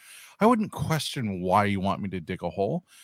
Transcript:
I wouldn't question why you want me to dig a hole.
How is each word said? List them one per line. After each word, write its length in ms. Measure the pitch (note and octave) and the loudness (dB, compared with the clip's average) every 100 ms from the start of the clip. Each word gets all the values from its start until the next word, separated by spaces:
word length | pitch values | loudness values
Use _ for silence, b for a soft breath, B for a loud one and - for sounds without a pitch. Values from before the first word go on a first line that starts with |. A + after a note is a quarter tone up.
| B B B B | B B B B
I 60 | G#3+ | 4
wouldn't 260 | A#3+ F#3 | 4 0
question 720 | - D3 D#3 - D3 A2 F#2 | -4 -2 -2 -2 -4 -4 -2
why 240 | F2+ G2 G2+ | 2 4 4
you 160 | G2 | 2
want 200 | G2 F#2 | 0 -2
me 60 | G2 | -4
to 120 | F#2 | -8
dig 200 | D#2 F2+ | -6 -6
a 80 | F2 | -6
hole. 360 | G2 G2 E3+ - B | -2 -2 -2 -6 B